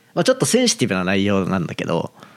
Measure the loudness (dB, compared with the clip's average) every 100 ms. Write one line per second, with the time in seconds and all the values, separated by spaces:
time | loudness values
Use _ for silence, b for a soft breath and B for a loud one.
0 | b -2 0 0 2 2 2 0 0 0
1 | 0 0 2 2 0 -2 -4 -6 -4 -4
2 | -4 B B